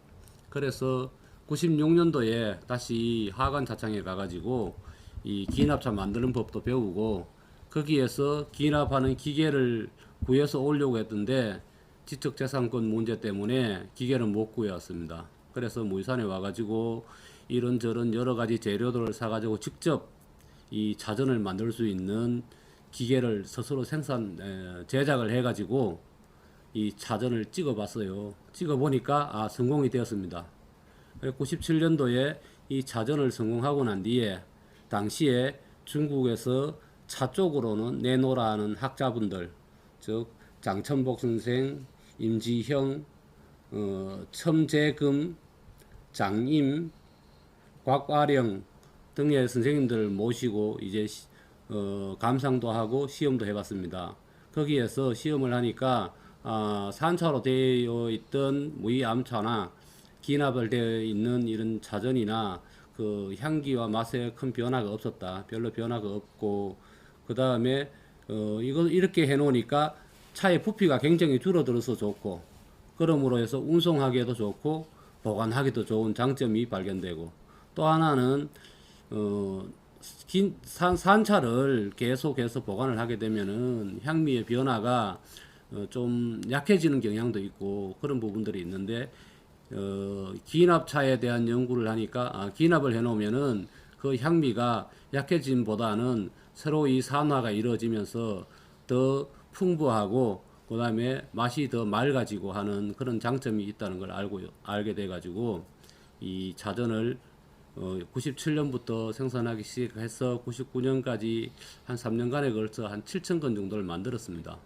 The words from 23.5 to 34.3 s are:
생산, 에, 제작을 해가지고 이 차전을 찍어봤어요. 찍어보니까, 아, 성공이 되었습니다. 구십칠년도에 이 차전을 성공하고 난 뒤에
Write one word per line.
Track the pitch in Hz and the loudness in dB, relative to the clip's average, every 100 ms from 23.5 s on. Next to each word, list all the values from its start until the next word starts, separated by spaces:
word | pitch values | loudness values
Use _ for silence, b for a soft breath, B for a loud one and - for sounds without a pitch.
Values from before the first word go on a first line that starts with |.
| - 113 135 | -8 -4 -4
생산, | 120 156 139 123 104 82 | -4 -4 -4 -4 -4 -8
에, | 98 95 90 90 85 | -10 -10 -10 -12 -2
제작을 | 131 143 131 110 | 2 2 2 2
해가지고 | 123 120 104 95 135 107 82 - - B B B B - | 2 2 0 0 0 0 -2 -12 -20 B B B B -8
이 | 110 104 - | -4 -2 -4
차전을 | - 104 123 117 107 | -4 -2 0 0 -2
찍어봤어요. | 185 147 107 101 117 95 98 104 - - | -4 -2 -2 -4 -4 -6 -6 -10 -12 -16
찍어보니까, | - 165 135 147 131 - 143 147 | -6 -2 2 2 2 2 0 0
아, | 107 107 | -2 -4
성공이 | - 123 147 131 | 0 2 4 2
되었습니다. | 123 110 104 90 85 87 - - - B B B - 135 127 | 2 -2 -4 -6 -8 -12 -18 -20 -20 B B B -8 -6 -4
구십칠년도에 | 135 160 - 160 165 156 123 123 139 - B B - | -4 -4 2 4 4 4 4 2 2 -2 B B -6
이 | 135 | -4
차전을 | 131 117 110 151 131 | -2 -2 0 2 0
성공하고 | 120 113 117 139 143 | 0 -2 0 0 2
난 | 120 98 | 0 0
뒤에 | 101 123 107 | 0 2 2